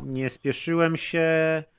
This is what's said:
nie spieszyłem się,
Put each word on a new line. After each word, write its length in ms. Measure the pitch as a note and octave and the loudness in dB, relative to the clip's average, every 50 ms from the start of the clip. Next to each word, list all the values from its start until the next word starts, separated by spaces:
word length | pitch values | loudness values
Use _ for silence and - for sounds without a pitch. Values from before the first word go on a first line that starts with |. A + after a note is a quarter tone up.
| C#3 | -6
nie 240 | C3+ C3 C3 C3 B2+ | -6 -6 -4 -4 -4
spieszyłem 680 | - - - C#3 C3 - - - E3 E3+ E3 E3 E3 D3+ | -6 -4 -2 -4 -2 -2 -2 -2 2 2 2 2 2 0
się, 300 | - - - E3+ E3 D#3+ D#3+ D#3+ D#3+ D#3+ D#3+ D#3 D#3 - _ | -4 -2 0 2 2 4 4 4 2 2 0 -2 -4 -8 _